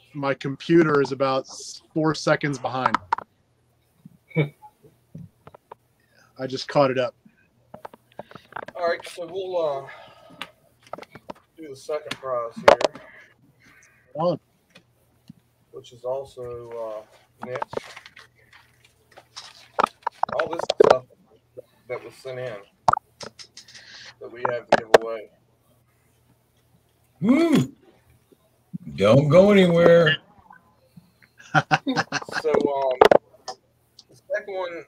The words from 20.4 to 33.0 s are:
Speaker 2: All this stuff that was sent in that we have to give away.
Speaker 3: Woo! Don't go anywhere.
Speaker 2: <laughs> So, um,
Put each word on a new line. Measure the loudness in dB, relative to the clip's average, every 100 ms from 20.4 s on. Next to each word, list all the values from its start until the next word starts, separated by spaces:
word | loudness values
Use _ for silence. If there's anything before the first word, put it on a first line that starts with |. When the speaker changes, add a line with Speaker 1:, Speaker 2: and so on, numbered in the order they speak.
Speaker 2:
All | -6
this | -6 0 2 4
stuff | 2 -6 _ _ _ _ -20 -20 _ -14
that | -12
was | -14
sent | -16 -14 -10
in | -10 -12 -18 _ -2 -2 -4 -18 -20 -20 -20 -20 -20 -20 -20 -20 -20 -20
that | -18
we | -8 -6
have | -6 0
to | -2
give | 4 4
away. | 4 -8 -12 _ _ _ _ _ _ _ _ _ _ _ _ _ _ _ _ _ _ -2
Speaker 3:
Woo! | 2 4 4 2 0 -6 _ _ _ _ _ _ _ _ _ -16 -12
Don't | 0 4 6 6
go | 8 8
anywhere. | 8 6 6 8 8 6 0 -6 _ -20 -20 _ _ _ -20 _ _ _ -20 -2
Speaker 2:
<laughs> | 0 2 0 0 -4 -4 -6 -8 -6
So, | 0
um, | 2 0 0 0 4